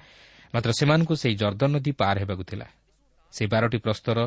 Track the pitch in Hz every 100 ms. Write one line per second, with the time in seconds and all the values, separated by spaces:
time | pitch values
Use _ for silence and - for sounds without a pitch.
0 | - - - - - 117 117 113 143 160
1 | 165 156 123 101 104 101 139 147 139 135
2 | 98 98 98 95 90 101 - _ _ _
3 | _ _ _ - 107 110 113 117 113 107
4 | - 113